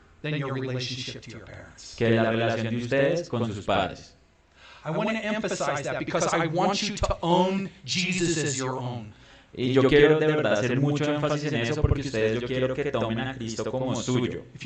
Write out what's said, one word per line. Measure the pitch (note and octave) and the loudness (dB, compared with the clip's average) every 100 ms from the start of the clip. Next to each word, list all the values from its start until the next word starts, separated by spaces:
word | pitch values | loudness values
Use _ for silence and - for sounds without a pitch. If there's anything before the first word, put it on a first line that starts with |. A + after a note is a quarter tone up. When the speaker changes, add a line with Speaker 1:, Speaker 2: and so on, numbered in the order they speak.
| - _ | -20 _
Speaker 1:
than | D3+ D3+ | -6 -4
your | C#3 | -4
relationship | C3+ C3 B2+ B2 B2+ A#2+ A#2+ | -4 -4 -6 -6 -8 -10 -12
to | A#2+ | -14
your | G#2 - | -16 -16
parents. | G2 - - - - | -18 -18 -20 -14 0
Speaker 2:
que | A2+ | 2
la | A2+ A2+ | 4 4
relación | A2+ A2+ A2+ A2+ A#2+ | 2 0 0 -2 -2
de | |
ustedes | A#2+ C3+ C#3 E3+ - | 0 2 2 0 -2
con | A#2+ A2+ | -2 -2
sus | G2+ F#2 | -4 0
padres. | G2 F2+ - - - _ _ _ _ - - | 0 0 -6 -16 -20 _ _ _ _ -20 -14
Speaker 1:
I | D3+ | -6
wanna | F3+ A3 A3 | -4 -2 -2
emphasize | G#3 G#3+ - F#3 D3+ D3 | -4 -4 -4 -2 -2 -2
that | C#3+ D3+ | -4 -4
because | C#3 E3+ D#3+ | -2 0 0
I | E3+ E3+ | 0 0
want | E3+ F#3 G3+ | 0 0 0
you | G#3 G3+ | -2 -2
to | G3 G3 | -2 -2
own | E3+ F3+ F#3+ G3 G3 - B2+ | 2 4 2 0 -6 -10 -6
Jesus | D3 F3+ F3+ E3+ D#3 | -4 -2 0 0 0
as | C#3+ B2+ | -2 -2
your | C3 B2+ | -4 -4
own. | B2 B2 G#2+ - - - _ - | -6 -8 -10 -16 -20 -20 _ -4
Speaker 2:
Y | B2 | 2
yo | C3 C3 | 4 6
quiero | D3 D3+ D#3 | 8 8 6
de | D#3 | 4
verdad | D3+ A2 | 2 2
hacer | G#2 A#2+ C3 | 2 2 2
mucho | C#3+ D3 D3+ | 2 2 0
énfasis | D3 D3+ D3 D3 | 0 0 -2 -2
en | A#2 | -2
eso | A#2 A2+ | -2 4
porque | - C#3 | 4 4
ustedes, | C3+ A2+ A2 A#2 | 2 0 2 0
yo | B2 | -2
quiero | B2+ B2+ C3 | 0 0 0
que | C#3+ | -2
tomen | B2+ A2+ A2+ | 0 0 -2
a | C3 | -4
Cristo | C3 A2+ A2 A2 | -6 -6 -4 -4
como | B2+ C3 G#2+ | -2 -2 -2
suyo. | A2 B2+ A2+ E2+ - | 0 0 0 -4 -12
Speaker 1:
If | - | -10